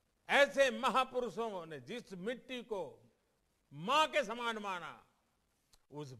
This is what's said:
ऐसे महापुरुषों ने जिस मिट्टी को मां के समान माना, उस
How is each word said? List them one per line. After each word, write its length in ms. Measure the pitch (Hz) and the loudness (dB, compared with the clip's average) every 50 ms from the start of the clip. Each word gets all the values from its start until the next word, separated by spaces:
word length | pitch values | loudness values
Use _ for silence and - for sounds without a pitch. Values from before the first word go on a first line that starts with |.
| _ _ _ _ _ - | _ _ _ _ _ 4
ऐसे 400 | 190 262 285 277 - 269 277 262 226 | 6 6 6 6 6 4 4 4 4
महापुरुषों 920 | 220 254 254 196 262 254 254 254 254 247 220 156 202 233 226 202 180 165 | 0 0 2 4 4 2 2 0 -2 -2 -2 -4 -4 -4 -4 -4 -6 -8
ने 140 | 160 156 139 | -10 -12 -12
जिस 320 | 120 135 214 247 180 - 190 175 | -10 -10 -10 -10 -10 -12 -12 -8
मिट्टी 420 | 175 226 262 226 - - 254 247 226 | -6 -6 -6 -8 -8 -10 -10 -8 -6
को 200 | - 220 190 160 127 113 - 117 113 _ _ _ _ _ _ _ _ _ _ _ - | -6 -6 -6 -6 -8 -10 -18 -20 _ _ _ _ _ _ _ _ _ _ _ _ -18
मां 340 | 139 143 165 214 277 302 311 | -12 -6 -2 2 4 6 4
के 160 | 302 302 302 254 | 4 4 0 0
समान 340 | 190 226 240 240 233 226 214 | 0 -4 -4 -2 -4 -4 -4
माना, 340 | 208 202 185 175 165 143 123 107 - _ _ _ _ _ _ _ _ _ _ _ _ _ _ _ _ - | -4 -4 -6 -6 -6 -10 -12 -14 -20 _ _ _ _ _ _ _ _ _ _ _ _ _ _ _ _ -14
उस 220 | 139 147 151 131 127 | -12 -12 -10 -12 -12